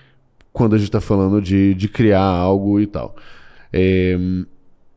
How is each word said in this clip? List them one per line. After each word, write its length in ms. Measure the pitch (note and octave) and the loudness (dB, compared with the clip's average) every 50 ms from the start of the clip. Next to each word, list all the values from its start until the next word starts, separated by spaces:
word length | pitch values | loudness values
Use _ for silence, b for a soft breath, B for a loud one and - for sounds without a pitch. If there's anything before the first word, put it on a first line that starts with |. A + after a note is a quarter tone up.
| b b b b _ _ _ _ _ _ | b b b b _ _ _ _ _ _
quando 220 | - - A#2+ A2 G#2+ | -2 0 2 2 2
a 40 | G#2+ | 2
gente 120 | G#2 G2 | 0 0
tá 100 | - G#2 | -4 -4
falando 400 | - - G#2+ G2 F#2+ F#2+ G2+ G#2 | -2 -2 0 0 2 2 0 0
de, 340 | G2 F2 G2 G2 G2 G2 F#2+ | 0 0 2 2 2 2 0
de 140 | F#2 G#2 G#2 | 0 -4 -4
criar 320 | - - A2+ G#2+ G2 F#2 | -2 0 2 4 4 4
algo 580 | G2 F#2+ F2+ F2 F2+ F#2+ G2 G2 G2 G2+ G2+ G2+ | 2 2 0 0 0 0 0 0 0 0 0 0
e 60 | G#2 | 0
tal. 300 | G2+ - - A#1 - B B B B B B B B B B B B | -2 -6 -10 -10 -12 B B B B B B B B B B B B
É, 460 | - F2+ F#2 F#2+ F#2 F#2 F#2 F#2 F#2 F2+ F2+ F#2 F#2 F#2 F2+ - - - _ - - _ _ - _ | -2 0 2 2 2 2 0 0 0 -2 -2 -2 -4 -4 -6 -10 -14 -20 _ -20 -20 _ _ -20 _